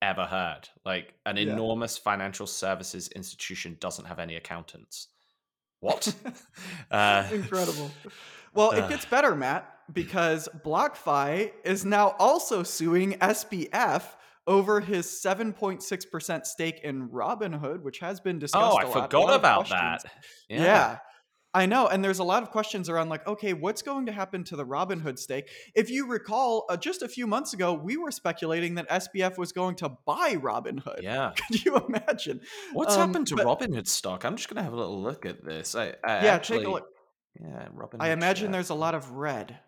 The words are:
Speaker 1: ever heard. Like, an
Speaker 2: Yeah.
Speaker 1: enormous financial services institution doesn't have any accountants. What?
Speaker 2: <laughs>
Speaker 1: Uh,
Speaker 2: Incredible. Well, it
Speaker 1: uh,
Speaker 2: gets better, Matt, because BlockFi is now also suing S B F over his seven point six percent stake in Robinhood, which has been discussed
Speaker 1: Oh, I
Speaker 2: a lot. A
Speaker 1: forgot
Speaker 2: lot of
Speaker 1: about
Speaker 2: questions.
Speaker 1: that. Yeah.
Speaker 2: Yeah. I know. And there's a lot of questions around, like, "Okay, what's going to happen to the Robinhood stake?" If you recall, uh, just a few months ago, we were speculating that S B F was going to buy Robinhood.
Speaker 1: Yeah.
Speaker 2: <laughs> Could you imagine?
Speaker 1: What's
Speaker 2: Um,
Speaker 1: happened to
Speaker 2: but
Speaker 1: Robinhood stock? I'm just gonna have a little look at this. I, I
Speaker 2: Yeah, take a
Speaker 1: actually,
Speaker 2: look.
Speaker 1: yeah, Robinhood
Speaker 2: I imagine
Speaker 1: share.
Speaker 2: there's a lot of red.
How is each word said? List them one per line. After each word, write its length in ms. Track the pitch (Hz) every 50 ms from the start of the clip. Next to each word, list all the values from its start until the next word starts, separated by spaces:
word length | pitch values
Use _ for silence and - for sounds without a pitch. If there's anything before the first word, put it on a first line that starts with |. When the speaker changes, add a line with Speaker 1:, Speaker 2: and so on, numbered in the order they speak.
Speaker 1:
ever 220 | 101 98 92 95 90
heard. 460 | 85 92 95 90 85 76 - - - _ _ _
Like, 280 | 95 92 90 80 - _ _ _
an 100 | 107 101
Speaker 2:
Yeah. 160 | 101 104 107
Speaker 1:
enormous 460 | 107 110 110 113 113 117 117 110 -
financial 500 | - - 104 101 98 95 98 98 - 101
services 640 | - - - - 95 95 92 92 - - 90 85 -
institution 640 | - 101 92 - - - - - 92 87 - 87 82 78
doesn't 240 | - 90 - - -
have 140 | 87 87 80
any 180 | 85 85 82
accountants. 720 | 82 - - 85 85 80 - - - - _ - - - - _ _ _ _ _ _ _ _ _ _ _ _ _ _
What? 340 | 92 101 - 147 - 214 - -
Speaker 2:
<laughs> 720 | - 254 240 - - _ _ - - - - 160 - -
Speaker 1:
Uh, 380 | - 104 104 104 101 101 98 98 220
Speaker 2:
Incredible. 580 | 208 190 - 190 185 180 165 156 147 147 143 147 - - 196 - - - - - - - - _
Well, 180 | 208 214 226
it 120 | - 220 196
Speaker 1:
uh, 40 |
Speaker 2:
gets 180 | 185 294 - -
better, 300 | - 240 269 294 269 175
Matt, 340 | 143 131 127 143 185 - - - _ _ -
because 560 | 151 175 165 - 185 185 170 165 160 160 156 - - 151 -
BlockFi 880 | 156 156 185 269 294 285 - - 165 147 143 139 143 156 185 220 202 - - -
is 180 | - 190 196 185
now 320 | 196 208 208 208 196 -
also 460 | - 185 240 302 349 - - 240 185 175
suing 540 | - - - 160 165 170 180 190 196 185 -
S 240 | 180 196 220 - -
B 240 | - 208 180 143 - -
F 420 | 208 - 208 - - - - - - - - _ _ _
over 320 | 165 190 196 190 202 214 208
his 300 | 202 180 202 175 170 -
seven 420 | - - - 190 190 190 226 220
point 300 | 196 - 214 196 190 -
six 240 | - - 196 180 -
percent 400 | - - 170 - - 170 156 -
stake 360 | - - - 165 165 160 - -
in 260 | 147 135 135 127 117
Robinhood, 720 | 123 123 110 160 240 208 214 185 160 147 147 135 160 185
which 160 | 151 139 131
has 220 | - 180 170 202 180
been 180 | - 190 170
discussed 260 | 160 147 143 - 196 220
Speaker 1:
Oh, 140 | 233 196
I 60 | 113 104
Speaker 2:
a 40 |
lot. 100 | 127 123
A 40 | 131
Speaker 1:
forgot 220 | 127 135 - 147 185
Speaker 2:
lot 100 | 190 185
of 60 | -
Speaker 1:
about 280 | - 160 107 98 -
Speaker 2:
questions. 360 | - 98 90 87 85 82 - -
Speaker 1:
that. 80 | - - - - - - - _
Yeah. 160 | _ 107 123 165
Speaker 2:
Yeah. 340 | 175 214 185 131 113 117 - - - - _ _ _ _ _ _ _
I 140 | - 185 185
know. 220 | 185 220 262 247
And 160 | 185 185 190 190
there's 160 | 196 190 185
a 40 | 185
lot 200 | 175 185 240 233
of 80 | -
questions 380 | - 220 214 214 - 202 175 165
around, 180 | 165 165 160 165
like, 160 | 156 156 -
"Okay, 280 | 190 214 208 214 202 180
what's 280 | 156 151 190 220 -
going 260 | - 285 277 277 262
to 40 | 233
happen 320 | 208 202 190 190 - 180 175
to 140 | - 170
the 80 | 143 139
Robinhood 520 | 123 139 147 185 185 196 165 156 147 127
stake?" 300 | - - - 131 139 143 - - - - - _
If 160 | 214 220 240
you 160 | 247 269 277
recall, 600 | 247 240 214 - - 214 247 269 240 226 220 - -
uh, 60 | 180
just 260 | 170 - 311 370 -
a 60 | 285
few 200 | 240 - 254 247
months 260 | 220 202 254 302 - -
ago, 200 | 180 185 175 175
we 220 | 151 151 185 254
were 140 | 320 339 294
speculating 640 | - - - 180 165 - 170 160 160 170 175 170 170
that 100 | 175 165 -
S 180 | 156 185 185
B 160 | - - 190 185
F 140 | 185 180
was 140 | 185 180 175
going 260 | - 185 180 185 180
to 120 | 180 175 143 123 - _
buy 300 | - 151 - 349 302 226
Robinhood. 640 | 160 131 123 107 120 117 113 127 135 127 - - -
Speaker 1:
Yeah. 320 | 90 98 117 135 135 113 - -
Speaker 2:
<laughs> 60 | -
Could 180 | - 233 - -
you 120 | 359 277
imagine? 640 | 247 - - 226 214 - - 277 - - - - 247 - - - 415 403 370 294
Speaker 1:
What's 220 | - 320 208 208
Speaker 2:
Um, 120 | 196 -
Speaker 1:
happened 200 | 185 180 339 277
to 100 | - 151
Speaker 2:
but 100 | - -
Speaker 1:
Robinhood 400 | 120 139 - 254 226 143 113 98
stock? 380 | - - - - 98 92 92 -
I'm 100 | 120 185
just 120 | 233 -
gonna 160 | - - 285 190
have 100 | 135 117
a 40 |
little 240 | 120 110 85 101 95
look 240 | 95 117 151 151 -
at 180 | 95 82 - -
this. 300 | 76 80 80 - - -
I, 120 | 117 110
I 0 |
Speaker 2:
Yeah, 340 | 76 - - - 110 110 101
take 20 | 214
a 80 | 214
Speaker 1:
actually, 340 | 190 165 143 - - 117 107
Speaker 2:
look. 200 | 196 190 156 - - _ _ _ _ _ _ _ _ _ -
Speaker 1:
yeah, 260 | 165 156 143 60 - - -
Robinhood 240 | - - - - 117
Speaker 2:
I 80 | 156 165
imagine 380 | 160 165 170 185 196 175 214
Speaker 1:
share. 40 | 202
Speaker 2:
there's 180 | 190 180 175 175
a 60 | 165
lot 180 | 151 160 165 165
of 160 | 156 135 131
red. 460 | 123 135 147 151 135 110 95 - 120 143 _